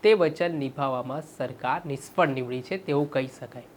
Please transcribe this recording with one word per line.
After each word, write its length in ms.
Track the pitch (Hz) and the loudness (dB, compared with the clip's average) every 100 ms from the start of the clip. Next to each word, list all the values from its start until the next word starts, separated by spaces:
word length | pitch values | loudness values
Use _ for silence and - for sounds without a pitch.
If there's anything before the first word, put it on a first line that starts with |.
તે 80 | 214 | 6
વચન 460 | 214 160 151 175 160 | 6 6 2 -2 -2
નિભાવવામાં 640 | 135 127 139 127 123 139 160 | -4 -2 -2 -2 -4 -8 -10
સરકાર 500 | - 127 - 127 151 170 | -8 -8 -4 -2 -2 -4
નિષ્ફળ 400 | 139 - - 160 135 | -8 -6 2 2 2
નીવડી 260 | 123 127 | -4 -6
છે 140 | 127 190 185 | -6 -8 0
તેવું 240 | 143 147 | 0 2
કહી 200 | 139 131 - | 0 -2 -8
શકાય. 280 | 123 123 117 | -14 -14 -18